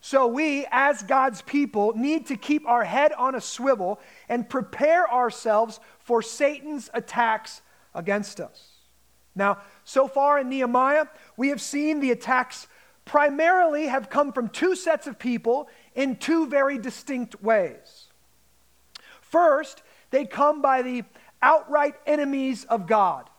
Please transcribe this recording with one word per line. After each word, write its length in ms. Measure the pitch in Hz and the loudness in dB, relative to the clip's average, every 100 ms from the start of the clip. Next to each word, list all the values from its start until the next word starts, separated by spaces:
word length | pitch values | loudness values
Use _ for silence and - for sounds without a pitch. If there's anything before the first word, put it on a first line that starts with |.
So 260 | - 269 247 | 0 2 2
we, 400 | 240 311 285 277 | 0 -2 -2 -2
as 320 | 247 277 294 | 2 2 0
God's 400 | 196 269 269 202 | 0 2 2 -2
people, 500 | - 285 285 220 208 220 | -4 -2 0 0 0 0
need 300 | 269 320 254 | -2 -2 -4
to 100 | 269 | -10
keep 300 | - 302 262 | -2 -2 2
our 180 | 240 | 0
head 280 | 196 214 302 | 0 0 0
on 220 | 302 254 | 0 -2
a 60 | 262 | -2
swivel 580 | - - 254 247 180 208 - - _ | -8 -6 0 0 -2 -6 -12 -20 _
and 200 | 240 - | -6 -4
prepare 640 | 269 226 - 294 339 349 | -6 -6 -2 2 4 2
ourselves 720 | 247 247 214 233 214 226 208 - _ | 0 0 -2 0 2 0 -4 -20 _
for 240 | - 233 | -2 0
Satan's 680 | 220 - 285 294 285 294 - | 0 0 0 0 -10 -10 -8
attacks 680 | 247 233 - 233 220 - - _ _ _ | -10 -6 -2 0 0 -6 -20 _ _ _
against 460 | - 170 202 202 - | -10 -4 -4 -4 -12
us. 320 | 117 - _ _ _ _ _ _ _ | -14 -16 _ _ _ _ _ _ _
Now, 240 | 185 202 202 - - | -2 0 0 -8 -20
so 240 | - 269 269 | -2 2 2
far 300 | 269 285 285 | 2 2 2
in 100 | 254 | 0
Nehemiah, 580 | 269 247 247 262 302 302 - - - | -2 0 2 2 2 0 -8 -20 -4
we 120 | 269 | -2
have 120 | 277 | -2
seen 400 | - 285 302 311 | -6 -4 -2 0
the 100 | 269 | 0
attacks 580 | 233 - 254 247 - - _ _ _ | -2 0 0 -2 -8 -20 _ _ _
primarily 840 | - 294 294 277 320 370 339 294 302 | 0 2 2 2 2 4 4 0 -2
have 240 | 254 214 | -4 -2
come 220 | 269 285 | -2 -2
from 160 | 254 233 | -2 -6
two 260 | - 359 | -2 -2
sets 320 | 370 330 302 - | -2 -2 -2 -2
of 120 | 220 | -8
people 500 | 247 233 226 254 294 - _ | -4 -4 0 -2 -2 -18 _
in 220 | - 269 240 | -4 -4 -4
two 300 | - 330 302 | 0 0 2
very 320 | 277 277 277 | 2 0 -2
distinct 640 | 247 - - 262 240 - | -8 -12 -8 -8 -8 -6
ways. 640 | 202 220 170 117 - - - _ _ _ _ _ _ _ _ - - - | 0 2 0 -6 -20 -20 -20 _ _ _ _ _ _ _ _ -20 -20 -20
First, 640 | _ 320 339 285 302 - _ _ _ | _ 4 4 4 -2 -14 _ _ _
they 140 | 262 | -2
come 380 | 294 - 294 302 | -2 0 2 2
by 200 | 277 262 | 2 2
the 220 | 254 247 - - - _ | 0 -6 -8 -18 -20 _
outright 540 | 254 311 - 294 294 294 - | 4 4 4 2 2 -2 -2
enemies 580 | 302 285 277 262 226 | 0 0 -2 -2 -4
of 220 | - 226 170 | -2 -4 2
God 420 | 214 190 143 123 | 4 4 0 -10